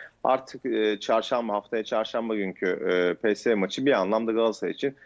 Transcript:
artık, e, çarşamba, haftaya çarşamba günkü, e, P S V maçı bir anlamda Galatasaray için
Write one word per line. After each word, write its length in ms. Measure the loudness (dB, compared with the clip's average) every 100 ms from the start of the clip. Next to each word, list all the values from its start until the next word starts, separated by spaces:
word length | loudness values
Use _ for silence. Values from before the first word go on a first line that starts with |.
| -20 _
artık, 420 | 0 0 -2 -10 -4
e, 340 | 0 0 0
çarşamba, 540 | 0 0 0 -2 -2
haftaya 300 | -4 -2 -6
çarşamba 520 | -2 -2 -2 -4 -2 -2
günkü, 320 | -2 -2 -2
e, 460 | 0 0 2 2
P 220 | 0 0 0
S 160 | 2
V 40 | 0
maçı 300 | 0 0 2
bir 60 |
anlamda 400 | 2 4 2 0
Galatasaray 420 | 2 2 0 -4
için 220 | -4 -4 -6